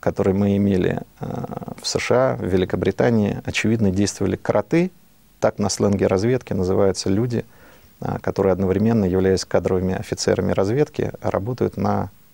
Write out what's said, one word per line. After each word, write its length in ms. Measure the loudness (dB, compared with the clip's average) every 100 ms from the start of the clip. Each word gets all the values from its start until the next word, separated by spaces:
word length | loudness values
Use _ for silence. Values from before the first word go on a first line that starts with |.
которые 340 | -4 0 2
мы 220 | 2 2 2
имели, 460 | 2 2 0 -2 -8 -12
а, 540 | -10 -8 -8 -10 -12 -10
в 60 | -6
С 140 | -4
Ш 140 | 0 2 2
А, 40 | 0
в 80 |
Великобритании, 960 | 0 0 0 0 0 2 2 2 2 -2
очевидно, 480 | -6 -2 0 2 2
действовали 420 | 2 0 0 -2
кроты, 560 | -2 0 -2 0 0 0 -4 _ _ _ _
так 220 | -2 0
на 80 | -2
сленге 400 | 0 0 2 2
разведки 460 | 2 0 -2 -2
называются 540 | -2 0 2 2 0 -2
люди, 360 | -2 0 -4 -6 -14 -20 -20 -20 -12
а, 180 | -8 -6
которые 340 | -4 0 2
одновременно, 520 | 2 2 2 2 2
являясь 400 | 2 2 2 2
кадровыми 500 | 0 0 0 0 0
офицерами 560 | -4 -6 -2 0 0 0
разведки, 640 | 0 0 0 -2 -2 -6 -6
работают 560 | -4 -4 -4 -2 -2 -2
на 340 | -2 -2 -4 -12 -20